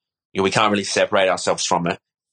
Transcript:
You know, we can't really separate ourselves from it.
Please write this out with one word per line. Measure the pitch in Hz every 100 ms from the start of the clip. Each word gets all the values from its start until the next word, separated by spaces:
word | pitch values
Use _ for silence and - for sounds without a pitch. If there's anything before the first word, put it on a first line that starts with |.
| _ _ _
You | 95
know, |
we | 95
can't | 104 110
really | 101
separate | 98 - 92 104 95
ourselves | 90 - 87
from | - 90 85
it. | 92 _ _ _